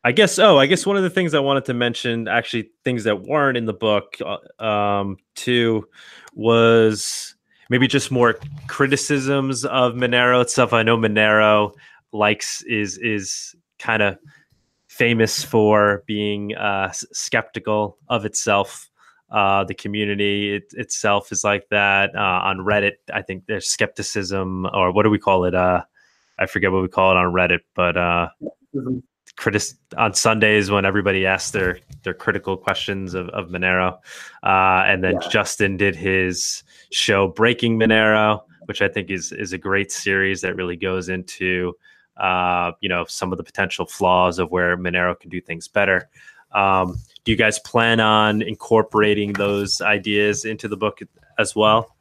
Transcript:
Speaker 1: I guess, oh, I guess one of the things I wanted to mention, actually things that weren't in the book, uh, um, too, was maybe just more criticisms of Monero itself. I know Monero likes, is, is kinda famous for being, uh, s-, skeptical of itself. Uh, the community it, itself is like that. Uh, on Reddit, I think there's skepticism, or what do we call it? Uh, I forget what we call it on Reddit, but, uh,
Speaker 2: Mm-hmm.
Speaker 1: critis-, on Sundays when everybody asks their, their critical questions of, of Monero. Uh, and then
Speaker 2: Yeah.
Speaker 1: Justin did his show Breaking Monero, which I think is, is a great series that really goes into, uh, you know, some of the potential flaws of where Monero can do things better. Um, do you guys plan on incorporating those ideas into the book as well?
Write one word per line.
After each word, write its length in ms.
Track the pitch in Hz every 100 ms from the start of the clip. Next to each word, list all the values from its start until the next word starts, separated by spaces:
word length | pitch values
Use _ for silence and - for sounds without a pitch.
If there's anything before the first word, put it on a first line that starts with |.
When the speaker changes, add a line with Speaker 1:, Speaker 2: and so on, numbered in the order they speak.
| 120
Speaker 1:
I 60 |
guess, 260 | 131 202 -
oh, 200 | 208 147
I 80 | 139
guess 200 | 180 190
one 120 | 202
of 60 |
the 60 | 185
things 240 | 190 175
I 60 | 147
wanted 240 | 139 139 131
to 80 |
mention, 540 | 120 120 117 123 117 110
actually 440 | 113 117 120 101 _
things 220 | - 123 107
that 160 | 104
weren't 340 | 98 151 139 123
in 100 | 113
the 80 |
book, 440 | 104 110 104 - -
uh, 420 | 82 98 - -
um, 540 | 110 104 101 101 98 95 _
too, 540 | - - 123 117 110 - _ - - -
was 1000 | - 110 117 117 113 110 107 - - - _ _ _ _
maybe 180 | 123 127
just 240 | 139 -
more 260 | 127 120 110 - - -
criticisms 960 | - 139 139 - 143 135 139 135 123
of 300 | 127 127 127
Monero 480 | 120 123 123 123 123
itself. 320 | 123 - 117
I 100 | 117
know 140 | 113 117
Monero 720 | 113 104 107 107 107 107 104 - - _ _
likes, 520 | 107 104 107 - -
is, 340 | - 110 101 90
is 580 | 117 107 95 - - _ _ _
kinda 420 | - 110 101 92 - _ _ _ _ _ _
famous 520 | - 117 117 110 -
for 640 | - 113 107 107 104 101 -
being, 480 | 104 104 101 104
uh, 340 | 107 104 98 95
s-, 160 | - -
skeptical 840 | - - 117 - 113 110 107 104 - _
of 160 | 120 104
itself. 640 | - - 101 98 - - _ _ _ _
Uh, 320 | 107 98 98
the 100 | 95
community 840 | 98 101 104 104 101 101 101 104 101
it, 100 | 98
itself 580 | - 123 - 107 101 -
is 140 | 101 104
like 240 | 101 -
that. 440 | 104 101 98 98
Uh, 280 | 98 98 90
on 140 | 95 95
Reddit, 400 | 92 104 101 101 -
I 80 | 101
think 240 | - 92 -
there's 220 | 104 -
skepticism, 1000 | - 104 - 101 107 92 95 92 92 92
or 180 | - 90
what 120 | 92
do 60 | 107
we 80 | 104
call 280 | - 95 90
it? 100 | 90
Uh, 280 | 90 90 - _ _ _ _ -
I 80 | 92
forget 280 | 107 101
what 80 | 92
we 80 | 92
call 220 | - 95
it 60 | 92
on 140 | 90
Reddit, 300 | 90 90 87 _
but, 220 | - 90 85
uh, 340 | 87 87 85 _ - - _ 139
Speaker 2:
Mm-hmm. 240 | 127 127 - _ - -
Speaker 1:
critis-, 420 | - 104 - - _ -
on 160 | 113
Sundays 560 | 101 113 110 107 107 98
when 160 | 101 98
everybody 400 | 101 98 95 95
asks 240 | 95 -
their, 300 | 107 90 87 _ -
their 100 | -
critical 420 | 87 - 98 95 95
questions 600 | - 92 - 98 95 92
of, 140 | 87
of 200 | 87 85
Monero. 480 | 90 92 92 92 92 - - - -
Uh, 400 | - 95 95 92 98
and 180 | 95
then 140 | 92 92
Speaker 2:
Yeah. 80 | -
Speaker 1:
Justin 480 | 110 98 - 101 92
did 200 | 101 78
his 680 | 95 95 92 87 - - _ - _
show 380 | - - 98 95
Breaking 500 | 80 113 120 120 113
Monero, 640 | 110 110 110 107 107 107 _ _ -
which 180 | 104
I 40 | 101
think 220 | 107 90
is, 220 | 95 -
is 200 | - 95
a 40 | 90
great 340 | 98 98 98
series 500 | - 101 98 98 95
that 140 | 92 92
really 200 | 90 87
goes 340 | 95 92 87
into, 640 | 92 90 - 92 90 90 87 _ _ _ -
uh, 560 | 92 92 90 90 87 85
you 100 | 98
know, 160 | 87 85
some 260 | - 92
of 80 | 90
the 40 |
potential 440 | 85 - 95 - 87
flaws 500 | - 92 90 90 85
of 140 | 85
where 260 | 90 87 90
Monero 420 | 90 90 90 87
can 120 | 87
do 100 | 90
things 260 | - 82 -
better. 420 | 104 98 92 - _ - _ _
Um, 480 | 104 98 95 90 87 - _
do 80 | -
you 60 | 110
guys 200 | 110 107
plan 420 | - 120 113 113
on 440 | 110 107 107 107
incorporating 880 | 110 104 - 110 107 107 107 104 101
those 480 | 98 101 101 101 -
ideas 640 | 101 104 104 104 104 101 110
into 220 | 107 110
the 100 | 101
book 220 | 104 - 101 _ _ -
as 160 | 104 107
well? 400 | 107 110 113 _